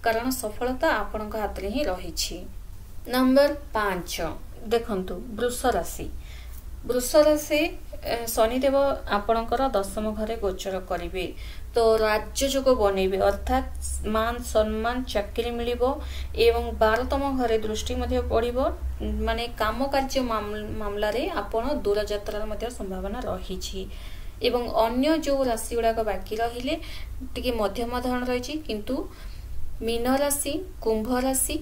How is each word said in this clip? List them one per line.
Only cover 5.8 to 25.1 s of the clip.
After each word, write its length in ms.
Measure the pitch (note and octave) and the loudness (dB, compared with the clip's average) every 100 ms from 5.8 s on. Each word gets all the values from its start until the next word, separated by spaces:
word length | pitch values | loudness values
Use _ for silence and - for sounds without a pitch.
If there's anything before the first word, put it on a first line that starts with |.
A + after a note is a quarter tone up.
| E3 - - - - - - - - - - | -2 -6 -8 -8 -10 -12 -12 -12 -10 -10 -2
ବୃଷ 240 | B3 B3 D#4 | -2 4 6
ରାଶି, 440 | D4+ D4+ - D4+ E4+ - - - | 8 4 2 2 2 -2 -10 -8
ଏ, 120 | - A#3 A3+ | -4 -4 -2
ଶନିଦେବ 500 | A#3+ A3 B3+ C4+ C4+ C#4 - - | 2 4 4 4 4 4 0 0
ଆପଣଙ୍କର 540 | G3+ - A3+ A#3 A#3+ C4+ | 0 2 2 2 2 2
ଦଶମ 380 | A3 G3 A3 G#3+ | 2 0 -2 -2
ଘରେ 220 | G#3+ G#3+ A3+ | -2 -2 0
ଗୋଚର 400 | G3 F#3 G3 F#3+ | -2 -2 -4 -4
କରିବେ। 460 | F#3 F3 F3 F3+ E3+ - - - - | -4 -4 -4 -4 -4 -6 -10 -10 -2
ତ 40 | A#3+ A3+ A3 | 4 6 6
ରାଜଯୋଗ 720 | A3 G#3+ G#3+ - C4+ C4+ C4 B3+ | 4 2 0 -2 0 2 4 6
ବନେଇବେ, 420 | G3+ G3 F#3+ F#3+ | 4 4 2 4
ଅର୍ଥାତ୍ 500 | G3+ G3 - B3+ C4 - - - G#3 | 2 2 0 0 0 -6 -4 -4 0
ମାନ 260 | A3 A3+ A#3+ | 0 0 -2
ସମ୍ମାନ, 520 | A#3+ A3 G#3+ G#3+ A3+ B3 | 0 2 2 2 0 -2
ଚାକିରି 480 | B3+ G#3 G3+ - A#3 | -2 -2 -2 -2 -2
ମିଳିବ 320 | A#3+ A#3 A#3+ B3 D4 - - - - | -2 -2 2 2 0 -4 -6 -6 4
ଏବଂ 280 | A#3 A#3 A#3 A3+ | 6 6 0 4
ବାରତମ 460 | A3 A3 B3+ C#4 C#4 C4 | 4 4 2 0 2 2
ଘରେ 200 | A#3+ A3 | 2 2
ଦୃଷ୍ଟି 360 | G#3 G#3+ - B3+ | 2 -2 -2 -2
ମଧ୍ୟ 260 | A#3+ B3+ | 0 0
ପଡ଼ିବ, 360 | B3 A3+ A#3+ B3 D4+ - - - | 2 2 2 2 0 0 -4 -2
ମାନେ 420 | G#3+ G#3+ A3 A3+ A#3+ - | -2 0 0 0 -2 0
କାମ 220 | A3 A3+ C#4 | 0 0 2
କାର୍ଯ୍ୟ 340 | C#4 C4 C4+ | 2 2 0
ମାମ-, 480 | B3+ A3 G#3 G#3+ G#3+ A3 | 0 -2 -2 -6 -6 -4
ମାମଲାରେ 440 | G#3 G3+ G#3+ A3 F4+ | -4 0 0 0 0
ଆପଣ 340 | D#4+ G3+ A3+ B3 | -2 -2 -2 0
ଦୂରଯାତ୍ରାର 680 | C#4 G3+ G3+ G3+ G#3 - G#3 G#3+ | 0 2 2 0 -4 -4 -4 -4
ମଧ୍ୟ 200 | G#3+ A3+ | -4 -6
ସମ୍ଭାବନା 500 | B3+ G3 F#3 F#3+ A#3+ | -6 -6 -4 -4 -4
ରହିଛି। 640 | G#3 F#3 - F#3 - G3 F#3+ - - - - - | -4 -6 -6 -6 -6 -6 -6 -8 -10 -8 -10 -2
ଏବଂ 220 | A#3+ A#3+ A#3+ - | 0 2 0 2
ଅନ୍ୟ 260 | A3+ B3 C#4+ | 2 4 4